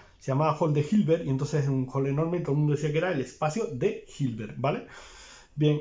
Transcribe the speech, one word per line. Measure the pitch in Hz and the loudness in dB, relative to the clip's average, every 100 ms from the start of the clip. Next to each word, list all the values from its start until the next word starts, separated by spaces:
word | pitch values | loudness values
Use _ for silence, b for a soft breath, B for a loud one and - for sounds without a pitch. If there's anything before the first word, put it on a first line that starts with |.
| B - | B -10
se | - | -2
llamaba | 131 156 143 | 0 2 2
Hall | 165 | 2
de | 147 143 | 2 2
Hilbert, | 214 151 165 | 2 4 2
y | 151 | 2
entonces | 135 139 156 | -2 0 0
es | 135 | 0
un | 131 127 | 0 -2
hall | 135 139 | -2 -2
enorme, | 139 165 175 | 0 0 -2
y | |
todo | 156 | 0
el | 147 | 2
mundo | 151 | 2
decía | 143 151 | 2 0
que | 151 | 0
era | 180 | 0
el | 151 | -2
espacio | 120 - 151 214 | -4 -4 -2 -2
de | 202 127 190 - - - | -4 -2 -2 -2 -10 -4
Hilbert, | 131 110 104 - | -4 -4 -8 -4
¿vale? | 135 220 B B B B B B B 143 | -2 -2 B B B B B B B 0
Bien, | 151 147 | 2 2